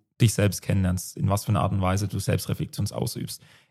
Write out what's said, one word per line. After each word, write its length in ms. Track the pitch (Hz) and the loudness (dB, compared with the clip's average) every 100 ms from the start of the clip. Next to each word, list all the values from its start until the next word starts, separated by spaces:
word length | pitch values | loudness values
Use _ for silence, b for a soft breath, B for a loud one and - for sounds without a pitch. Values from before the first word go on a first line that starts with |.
| _ - | _ 2
dich 140 | 113 | 2
selbst 280 | - 101 90 | 4 2 0
kennenlernst, 540 | - 101 92 92 - - | -2 2 2 0 -4 -2
in 120 | 101 | 0
was 160 | 101 | 0
für 60 | - | 2
einer 100 | 104 | 2
Art 100 | 98 | 2
und 80 | 98 | 2
Weise 260 | 92 98 101 | 2 0 0
du 100 | - | -2
Selbstreflexion 720 | - 98 - 107 - - 104 | 0 0 -2 -4 -4 -4 -4
ausübst, 500 | 113 - - - - b b b | -2 -4 -4 -8 -10 b b b